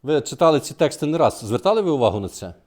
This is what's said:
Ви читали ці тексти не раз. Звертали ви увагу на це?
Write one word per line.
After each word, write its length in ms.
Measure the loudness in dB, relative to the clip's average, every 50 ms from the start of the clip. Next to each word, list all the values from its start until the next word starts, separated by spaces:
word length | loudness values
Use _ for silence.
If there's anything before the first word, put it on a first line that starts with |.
| -2
Ви 180 | 0 -2 -2
читали 380 | -2 -4 -2 2 2 4 4 2
ці 140 | -2 -4 -2
тексти 320 | 0 0 -2 0 -2 -4
не 120 | -2 2
раз. 220 | 2 2 2 2 -2 -6
Звертали 380 | -4 -4 0 0 0 0 2
ви 100 | 0 0
увагу 280 | 0 2 2 2 0 0
на 100 | -6 -8
це? 240 | -10 -12 -16 -16 -16 _ _